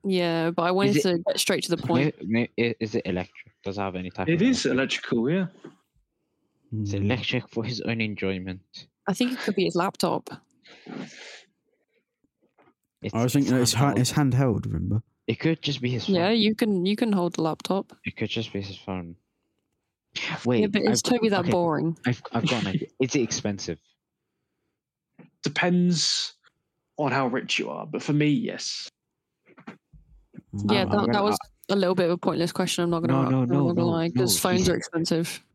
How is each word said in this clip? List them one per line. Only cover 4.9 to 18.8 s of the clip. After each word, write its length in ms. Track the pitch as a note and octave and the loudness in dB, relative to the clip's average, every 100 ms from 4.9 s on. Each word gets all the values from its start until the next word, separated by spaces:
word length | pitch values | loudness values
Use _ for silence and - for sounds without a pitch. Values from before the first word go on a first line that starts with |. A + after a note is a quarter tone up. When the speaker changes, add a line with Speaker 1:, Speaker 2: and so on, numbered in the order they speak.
| - - | -4 -2
Speaker 3:
electrical, 180 | A#2+ A#2+ | 0 2
yeah. 160 | F3+ F3+ - - _ _ _ _ _ _ _ _ _ _ A2 | 0 -2 -6 -20 _ _ _ _ _ _ _ _ _ _ -6
Speaker 2:
It's 120 | G2+ | -4
Speaker 4:
Hmm. 100 | G2+ | 0
Speaker 2:
electric 460 | G2+ B2 - B2+ - | 0 0 -2 -4 -4
for 160 | A#2 | -6
his 160 | A2 A2 | -4 -4
own 200 | - A#2 | -4 -2
enjoyment. 600 | A2 G2+ F#2+ F#2+ F#2 F#2 _ - - _ - | -2 -2 -2 -2 -6 -10 _ -20 -20 _ -4
Speaker 1:
I 60 | |
think 180 | F#3 B3 | 0 -2
it 60 | B3+ | -2
could 160 | - G3 | -4 0
be 80 | |
his 100 | E3+ | 0
laptop. 560 | E3+ F#3+ - F3 A#2+ - - _ _ - - - - - - - - _ _ _ _ _ _ _ _ _ _ _ _ _ _ _ _ | 0 -2 0 -2 -2 -6 -18 _ _ -20 -20 -16 -14 -14 -16 -20 -20 _ _ _ _ _ _ _ _ _ _ _ _ _ _ _ _
Speaker 2:
It's, 140 | G#2 | -6
Speaker 4:
I 80 | A2+ | 0
was 100 | A#2+ | 2
thinking 220 | C#3+ C#3 | 2 2
Speaker 2:
it's 180 | B2+ B2 | 2 2
Speaker 4:
it's 20 | |
ha-, 180 | A2 C#3+ | 4 2
Speaker 2:
handheld. 40 | G2+ | 4
Speaker 4:
it's 120 | B2+ | 2
handheld, 540 | - C#3 B2 C3+ G2+ - | 2 2 4 2 2 -2
remember? 360 | F2 F2+ G#2 - _ - | -4 -2 -2 -4 _ -4
Speaker 2:
It 100 | A#2 | 0
could 240 | E3 D#3+ | 0 0
just 180 | D3 C3+ | -4 -4
be 80 | B2 | -2
his 180 | B2 - | -2 0
phone. 100 | F#3 | 2
Speaker 1:
Yeah, 140 | F3+ | 2
you 240 | A3+ G#3+ G#3+ | 2 2 2
can, 280 | A3 F#3+ | 0 2
you 120 | F#3 G#3 | 0 0
can 160 | A#3 | 0
hold 220 | G3 F3 | 2 0
the 80 | F3 | 0
laptop. 500 | D#3+ D#3 - G3 - - | -2 -2 -4 -4 -4 -10
Speaker 2:
It 120 | - - | -10 -6
could 120 | A2 | -6
just 240 | - A2+ | -4 -6
be 80 | G2+ | -6
his 160 | G2 | -8
phone. 380 | F#2 | -14